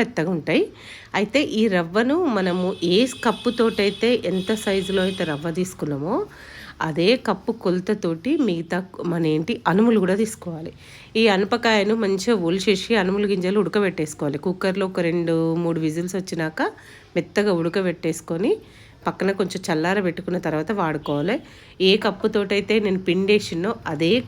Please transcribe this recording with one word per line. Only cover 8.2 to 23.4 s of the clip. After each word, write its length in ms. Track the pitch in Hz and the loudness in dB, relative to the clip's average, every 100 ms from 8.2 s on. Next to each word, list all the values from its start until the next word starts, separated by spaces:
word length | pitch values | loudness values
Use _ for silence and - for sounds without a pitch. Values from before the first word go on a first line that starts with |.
| 254 302 233 | -2 0 2
మిగతా 300 | 165 160 180 190 - 175 | 0 -2 -4 -6 -6 -4
మన 100 | 170 160 | 0 2
ఏంటి 180 | 156 160 151 170 | 2 0 -2 2
అనుములు 280 | 185 233 220 | 4 6 4
కూడా 120 | 180 196 | 4 2
తీసుకోవాలి. 520 | 214 - 175 160 165 - - - - 220 | 0 -4 -10 -10 -12 -14 -20 -20 -6 2
ఈ 20 | 226 | 4
అనపకాయను 600 | 190 202 240 233 214 196 226 | 4 2 2 2 4 2 2
మంచిగా 320 | 202 190 214 220 165 | 0 0 2 2 2
ఒలిచేసి 440 | 190 190 190 - 226 | 0 2 0 2 2
అనుములు 260 | 190 202 208 | 2 2 0
గింజలు 280 | 196 180 202 | 0 0 0
ఉడకబెట్టేసుకోవాలి. 760 | 170 208 196 165 151 - 147 147 | 2 2 0 0 -6 -2 -4 -2
కుక్కర్లో 400 | 185 180 190 185 190 | -4 -2 -2 -2 -2
ఒక 120 | 190 170 | 0 0
రెండు 280 | 175 170 165 165 165 | 0 2 2 2 0
మూడు 160 | 165 160 160 | 0 0 -2
విజిల్స్ 280 | 160 180 190 | -2 -4 -6
వచ్చినాక 440 | 185 170 156 156 349 - - - - 175 | -6 -4 -4 -2 -4 -4 -20 -20 -6 -4
మెత్తగా 360 | 165 - 208 175 | -2 0 2 2
ఉడకబెట్టేసుకొని 920 | 165 196 180 170 165 160 - 170 240 440 - - - - - | 0 0 -2 -2 -4 -4 -6 -2 0 -2 -4 -20 -20 -8 -6
పక్కన 260 | - 190 196 | -2 -2 0
కొంచెం 220 | 185 185 185 | -2 -4 -2
చల్లార 300 | 160 170 202 180 | 0 0 0 0
పెట్టుకున్న 340 | 165 165 180 165 | -4 -4 -4 -2
తర్వాత 240 | 151 156 202 | -2 -2 -2
వాడుకోవాలి. 540 | 165 151 156 147 165 294 - - - - 190 | 0 -2 -2 -2 0 -2 -6 -20 -14 0 4
ఏ 20 | 190 220 | 4 2
కప్పుతోటైతే 720 | 190 220 214 196 202 202 220 208 | -2 -2 0 0 -2 2 0 2
నేను 160 | 185 185 | 0 0
పిండేసినో 640 | 175 196 208 | 0 4 2